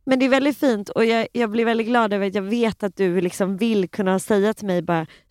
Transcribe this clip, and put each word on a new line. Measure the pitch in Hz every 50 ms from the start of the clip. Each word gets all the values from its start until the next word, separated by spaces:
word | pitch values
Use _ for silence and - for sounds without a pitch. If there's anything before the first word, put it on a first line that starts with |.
| -
Men | 269 262 254
det | 269
är | 254
väldigt | 262 269 269 294 277 -
fint | 302 269 226 202 202 -
och | - - 226
jag, | 226 226 226 220 - -
jag | 240 240 214
blir | 208 233 226
väldigt | 233 226 226 220 220
glad | 247 240 226 208 208
över | 196 196 196
att | 185
jag | 208
vet | 190 196 226 240 233 220 185 - 214
att | 196 - -
du | 196 180 175 185
liksom | 175 180 - - 196 185 196 180
vill | 226 233 220 202 185 165
kunna | - - 202 185 190 185
säga | - - 220 196 196 214 220
till | - 214 196
mig | 180 175
bara: | 160 - 170 160 160 - - - _ _